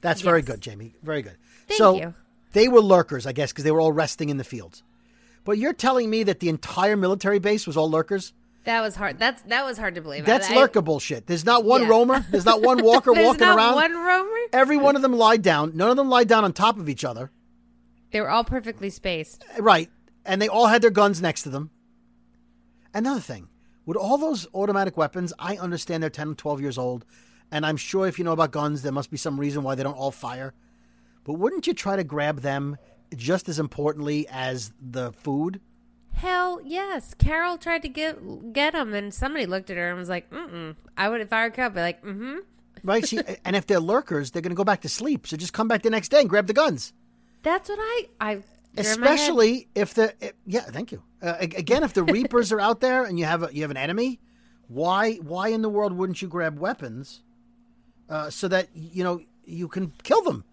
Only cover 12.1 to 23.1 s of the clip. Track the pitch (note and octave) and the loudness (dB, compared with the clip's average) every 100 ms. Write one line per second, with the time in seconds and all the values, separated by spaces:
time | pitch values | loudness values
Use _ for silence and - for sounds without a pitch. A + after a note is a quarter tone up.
12.1 | C4 A3+ G3+ F#3 A3 A#3 B3 A3+ A#3+ C4 | 2 0 2 4 4 4 6 8 8 8
13.1 | A3+ A3 C4 F4 F4+ A#3 C4+ E4 E4+ F4 | 6 6 6 6 8 6 6 2 0 2
14.1 | F#4 F#4+ A4+ A#4+ B3+ C4+ D4 C#4 C#4+ C4+ | 2 0 -4 0 2 4 6 4 4 2
15.1 | A#3+ A3 A3+ F#3 D3+ D#3 D#3+ G#3 B3+ C#4 | 6 6 6 4 2 0 0 2 2 4
16.1 | B3 A3+ A3+ G3+ E3 G#3 A3 D#3 C3 C3+ | 4 6 4 4 2 0 0 -6 -6 -6
17.1 | A2+ C3 _ _ _ _ _ _ _ _ | -8 -12 _ _ _ _ _ _ _ _
18.1 | G#3+ G#3+ G#3+ A#3 B3+ A3 A3 G3 - G3 | -6 0 0 0 -4 -6 -10 -10 -8 -6
19.1 | E3 D#3 - - - A3 F3+ E3+ _ _ | -6 -8 -16 -16 2 6 6 4 _ _
20.1 | _ - F#3+ G#3+ G3+ A#3 A#3 A#3 G3 G3+ | _ -4 0 2 4 6 8 6 6 4
21.1 | F3 F3 D3+ - C3+ D#3 _ _ _ _ | 4 -2 -4 -6 -8 -10 _ _ _ _
22.1 | _ _ _ _ _ _ _ _ G#3 A#3+ | _ _ _ _ _ _ _ _ -6 -4